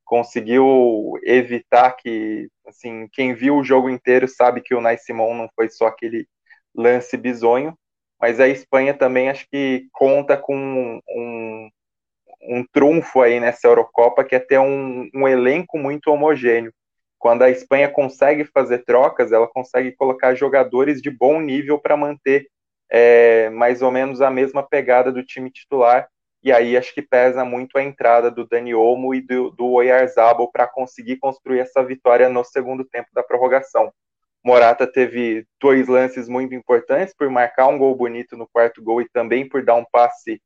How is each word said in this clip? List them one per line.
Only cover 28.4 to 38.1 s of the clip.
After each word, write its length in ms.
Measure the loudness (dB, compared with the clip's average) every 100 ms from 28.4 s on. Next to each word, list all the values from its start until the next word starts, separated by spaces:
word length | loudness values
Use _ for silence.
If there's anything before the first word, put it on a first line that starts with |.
Dani 300 | -4 -6 -2
Olmo 400 | 0 2 0 -4
e 60 | -6
do, 300 | -4 -6 -6
do 200 | -6 -2
Oyarzabal 800 | 2 2 2 2 2 2 2 -2
pra 160 | -2 -4
conseguir 520 | -4 -10 -12 -12 -8
construir 420 | -6 -8 -4 -4
essa 240 | -2 -2
vitória 440 | -4 -2 2 4 4
no 140 | 0
segundo 420 | -4 -6 -6 -10
tempo 240 | -10 -14 -8
da 80 | -8
prorrogação. 720 | -4 -2 2 0 0 -4 -4 -8 _ _ _ _
Morata 400 | 2 6 6 4
teve 640 | 0 0 -2 -2 -4 -6 -10 _
dois 260 | 2 2 4
lances 420 | 2 0 -4 -8
muito 240 | -8 -8
importantes, 640 | -10 0 0 0 -4 -4 -4
por 140 | -2
marcar 380 | 0 -2 2 2
um 100 | 2
gol 160 | 0
bonito 420 | 0 -4